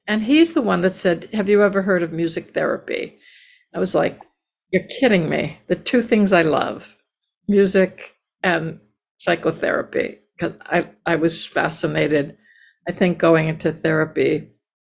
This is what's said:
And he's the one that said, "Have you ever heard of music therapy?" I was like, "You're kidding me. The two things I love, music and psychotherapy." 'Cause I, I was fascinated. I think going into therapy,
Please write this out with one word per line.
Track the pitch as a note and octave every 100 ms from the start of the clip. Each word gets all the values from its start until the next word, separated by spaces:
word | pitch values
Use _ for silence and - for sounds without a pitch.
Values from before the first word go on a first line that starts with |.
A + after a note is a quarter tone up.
| -
And | G#3+
he's | G#3+ D4+ E4
the | D#4
one | G#3 F3+
that | F3+
said, | F3+ F#3 E3 -
"Have | G#3+ G3
you | G#3
ever | G3+ G3
heard | F#3+ F3+
of | E3+
music | E3 E3 E3 -
therapy?" | E3 D3+ - - - - _ _ - _ _ _
I | F3+
was | F#3
like, | D#3+ - - - _ _ _ -
"You're | F#3 - -
kidding | B3+ F#3+ D3+
me. | D3+ D#3+ - -
The | F3+
two | - B3
things | A#3 G#3+ F#3+
I | F3+
love, | D#3+ C3+ - G#2+ - - _ _ _ _ -
music | G3+ G3 F#3+ F#3 - - _ _ -
and | F#3 D#3+ D#3+ D#3+ _ _ _ -
psychotherapy." | - E3+ D#3+ D#3+ - - - - - - _ -
'Cause | - - -
I, | E3+ - _ -
I | D#3+
was | E3 - -
fascinated. | D#3 D#3+ - D#3+ D#3 D3+ D3 C#3+ - _ _ _ _ -
I |
think | E3+ F#3 E3
going | E3 D#3+ D#3
into | D#3 D#3+
therapy, | D#3 D#3+ D#3 D#3 - C3+ D#3 - _ _ _